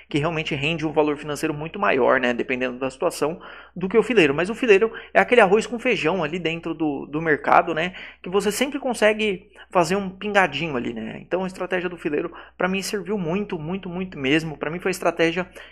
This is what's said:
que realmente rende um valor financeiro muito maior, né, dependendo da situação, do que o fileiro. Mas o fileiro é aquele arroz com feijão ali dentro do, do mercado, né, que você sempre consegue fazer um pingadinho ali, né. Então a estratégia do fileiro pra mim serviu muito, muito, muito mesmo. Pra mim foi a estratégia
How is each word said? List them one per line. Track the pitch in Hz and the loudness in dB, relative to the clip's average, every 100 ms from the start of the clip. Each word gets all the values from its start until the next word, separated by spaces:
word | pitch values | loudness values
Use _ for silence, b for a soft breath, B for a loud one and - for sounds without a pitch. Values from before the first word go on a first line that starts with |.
| B | B
que | 147 | -2
realmente | 156 156 160 | 0 -2 -4
rende | 151 143 165 156 | -4 -2 -2 -2
um | |
valor | 151 151 147 | 2 2 0
financeiro | 151 143 156 | -6 -4 -4
muito | 147 160 202 | -4 -8 -2
maior, | 202 135 123 131 | 2 4 4 4
né, | 123 | 2
dependendo | 120 - 127 127 123 | 0 -2 -2 -4 -4
da | 131 | -6
situação, | - 175 - 147 175 B B B - | -2 -2 0 -4 -4 B B B -8
do | 190 | 0
que | 226 | 2
o | |
fileiro. | 208 233 151 143 | 4 6 4 4
Mas | 185 | -2
o | |
fileiro | 226 247 196 220 B B | 0 4 6 4 B B
é | - | 2
aquele | 196 247 | 4 6
arroz | 196 214 - | 6 6 2
com | 233 | -4
feijão | 175 165 151 185 | -2 0 0 0
ali | 151 180 | -2 -2
dentro | 160 165 165 156 | -4 -4 -6 -4
do, | 156 139 143 | -2 -2 -6
do | 147 | -2
mercado, | 165 139 - 165 180 | 0 2 4 4 4
né, | 156 180 185 B B | 0 -4 -6 B B
que | - | -4
você | 196 196 | -2 0
sempre | 202 277 269 | 0 -2 -2
consegue | 269 233 214 214 214 185 - B B | -4 2 2 4 0 -2 -8 B B
fazer | 185 160 196 | 2 2 0
um | 196 | -2
pingadinho | 185 208 202 185 135 165 131 | -8 0 2 2 0 -4 -4
ali, | 120 | -4
né. | 117 110 - | -6 -8 -10
Então | - 175 | -4 -4
a | 185 | -4
estratégia | 185 180 185 180 | -6 -4 -2 -4
do | 170 | -6
fileiro | 170 147 170 B B - | -4 -2 -4 B B -4
pra | 185 | -2
mim | 190 | -2
serviu | 185 208 180 214 | -4 -6 -4 -4
muito, | 160 185 208 175 | -2 -2 -4 -6
muito, | 151 190 185 | -6 -8 -6
muito | 175 190 156 | -8 -8 -4
mesmo. | 131 156 160 143 | 0 0 0 -6
Pra | 147 | -8
mim | 175 | -4
foi | 190 | -4
a | |
estratégia | 180 180 165 165 170 175 B B | -2 -2 2 0 0 -6 B B